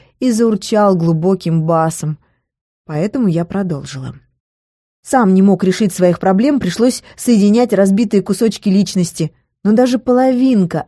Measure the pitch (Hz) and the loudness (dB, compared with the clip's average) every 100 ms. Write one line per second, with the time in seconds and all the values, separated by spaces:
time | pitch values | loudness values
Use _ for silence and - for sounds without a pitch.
0 | _ _ 254 220 233 208 - 214 208 185 | _ _ -2 2 0 0 -2 0 2 2
1 | 165 165 180 190 170 165 160 165 160 - | 0 0 0 -2 -2 -2 0 0 -2 -4
2 | 151 151 _ _ _ _ _ _ - 151 | -8 -10 _ _ _ _ _ _ -10 -6
3 | 208 269 208 165 170 196 190 143 139 135 | -4 -2 0 0 -2 -4 -4 -6 -10 -12
4 | 127 123 _ _ _ _ _ _ _ _ | -14 -14 _ _ _ _ _ _ _ _
5 | - 262 196 190 196 190 185 180 214 - | -4 0 2 4 4 2 0 0 -2 0
6 | 180 170 190 190 269 285 175 170 247 - | 0 0 0 0 0 0 -2 -2 -2 -2
7 | - - - 220 208 226 240 190 196 196 | -10 -6 0 2 4 2 2 2 2 2
8 | 220 202 190 196 226 - 208 190 180 185 | 0 0 -2 -2 -2 -2 0 0 0 -2
9 | 170 - 156 - _ _ 202 220 254 254 | -4 -4 -8 -8 _ _ 0 2 2 0
10 | - 247 262 247 262 226 175 160 | 0 2 2 2 2 2 0 -4